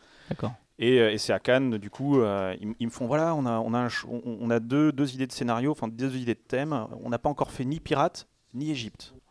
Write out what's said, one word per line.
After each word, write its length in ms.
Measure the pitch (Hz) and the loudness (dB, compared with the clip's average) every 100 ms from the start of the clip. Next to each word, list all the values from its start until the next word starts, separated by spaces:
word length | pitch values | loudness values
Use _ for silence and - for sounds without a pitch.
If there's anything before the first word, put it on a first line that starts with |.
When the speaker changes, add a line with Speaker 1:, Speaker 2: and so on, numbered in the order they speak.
| _ - - | _ -18 -10
Speaker 1:
D'accord. 240 | - 107 117 _ - | -6 -6 -8 _ 0
Speaker 2:
Et, 220 | 117 127 | 4 6
euh, 120 | 113 | 6
et 60 | 107 | 4
c'est 140 | - | 2
à 80 | 98 | 2
Cannes, 360 | - 127 135 110 | 4 4 4 0
du 140 | 98 | -4
coup, 300 | - 139 139 | -4 2 4
euh, 340 | 110 101 95 92 | 4 2 -2 -4
ils, 80 | 104 | -6
m-, 60 | 117 | -6
ils 80 | 117 | -6
me 60 | |
font, « 140 | - 120 | -4 -2
Voilà, 260 | 147 165 | 0 2
on 120 | 160 127 | 0 0
a, 120 | 113 | 0
on 160 | 113 | 0
a 40 | 117 | 0
un 100 | 123 | -2
ch-, 180 | - - | -4 -6
on, 140 | 120 | -8
on 260 | 117 113 117 | -8 -4 0
a 100 | 117 | 0
deux, 320 | 113 139 156 | 2 4 4
deux 220 | 135 143 | 4 0
idées 120 | 131 131 | -2 -6
de 60 | |
scénario, 400 | - 120 117 135 | -4 -2 0 0
enfin, 160 | 151 113 | -2 -4
deux 280 | 113 131 131 | -4 -4 -2
idées 180 | 120 | -2
de 60 | 110 | -4
thème. 460 | - 127 147 143 110 113 | -2 -4 -2 -4 -6 -8
On 60 | 120 | -4
n'a 80 | 120 | -2
pas 100 | 156 | -2
encore 220 | 143 143 | 0 -2
fait 140 | - | -2
ni 160 | 127 160 | -4 -4
Pirate, 480 | - 143 160 - - _ _ | 0 2 2 0 -14 _ _
ni 160 | 120 151 | -8 -6
Égypte. » 440 | 143 110 - - - _ | -6 -8 -12 -20 -20 _